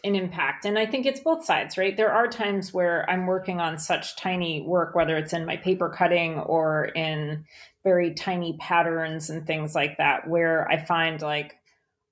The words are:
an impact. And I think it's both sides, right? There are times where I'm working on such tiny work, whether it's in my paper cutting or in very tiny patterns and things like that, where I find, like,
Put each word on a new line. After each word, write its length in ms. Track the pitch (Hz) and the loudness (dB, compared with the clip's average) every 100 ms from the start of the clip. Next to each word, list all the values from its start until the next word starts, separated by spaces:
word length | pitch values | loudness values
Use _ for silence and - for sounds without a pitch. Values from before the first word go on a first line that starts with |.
an 120 | 202 196 | -2 0
impact. 500 | 180 175 139 - 202 | -2 -2 -2 -2 -2
And 120 | 208 | 0
I 80 | 220 | 0
think 200 | 262 269 | 0 -2
it's 140 | 269 | 0
both 260 | 330 320 - | 0 0 2
sides, 320 | 156 - - | 0 0 -2
right? 200 | 190 196 | 0 2
There 140 | 214 | 2
are 160 | 220 233 | 4 2
times 440 | 233 202 196 185 | 0 -2 -2 -2
where 380 | 185 175 170 - | 0 2 2 0
I'm 160 | 185 185 | 0 0
working 340 | 185 185 180 | -2 -2 -2
on 200 | 165 160 | -2 -4
such 360 | - 165 - - | -2 -2 -2 -6
tiny 460 | 185 180 175 156 | -2 -2 -2 -4
work, 320 | - 180 165 | 0 0 2
whether 240 | 175 156 160 | 2 2 0
it's 160 | 156 | -2
in 120 | 170 165 | -4 -4
my 120 | 165 | -4
paper 320 | 185 180 170 | 0 0 0
cutting 500 | - 175 175 165 156 | 2 4 4 2 -2
or 460 | - 165 156 156 - | 0 2 2 2 0
in 600 | - 160 156 151 156 - - - _ | -2 -2 -2 -4 -6 -10 -20 -20 _
very 300 | 190 180 170 | 2 4 2
tiny 420 | 156 - 180 170 156 | -2 -4 -2 -4 -6
patterns 720 | - 170 170 165 160 160 156 | 0 2 2 0 -2 -6 -6
and 180 | 160 160 | -8 -4
things 260 | 156 151 | -4 -2
like 240 | 156 147 151 | 0 0 2
that, 300 | 143 135 160 | 2 2 0
where 420 | 170 165 160 - | 2 4 2 2
I 80 | 160 | 0
find, 440 | 156 170 160 156 | 2 0 0 -2
like, 340 | 151 147 151 - _ _ _ _ _ | -2 -4 -4 -14 _ _ _ _ _